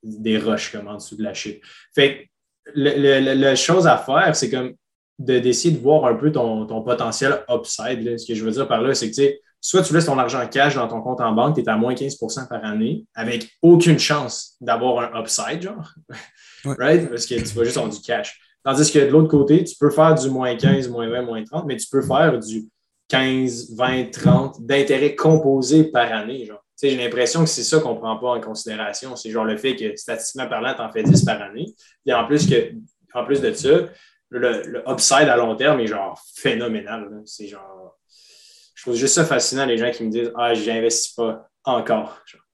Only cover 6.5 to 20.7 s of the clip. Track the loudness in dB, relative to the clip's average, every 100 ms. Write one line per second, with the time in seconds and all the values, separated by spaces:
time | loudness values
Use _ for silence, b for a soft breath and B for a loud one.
6.5 | -2 -4 -6 -2 -2 -2 -2 0 -2 -2
7.5 | -4 -4 -8 -6 -6 -6 -6 -6 -4 -4
8.5 | -4 -2 0 0 -2 -2 2 0 0 B
9.5 | B 0 0 2 2 2 0 0 -2 -4
10.5 | 2 2 2 -4 -6 -6 -4 0 2 2
11.5 | 2 0 0 0 -2 -6 -6 -8 -8 -10
12.5 | -10 -6 -4 -2 -4 -10 -10 -6 -6 -10
13.5 | _ 8 8 8 4 2 -2 -4 -10 -14
14.5 | _ -4 0 0 -2 -4 -8 -6 -6 -6
15.5 | -8 -10 -12 -16 _ _ -20 B B B
16.5 | B -10 -2 4 4 2 -6 -4 -4 -4
17.5 | -2 0 0 -4 -8 -6 -6 -6 -14 b
18.5 | b -2 2 4 4 6 6 6 4 6
19.5 | 4 4 0 0 6 6 6 2 -2 -4
20.5 | 0 2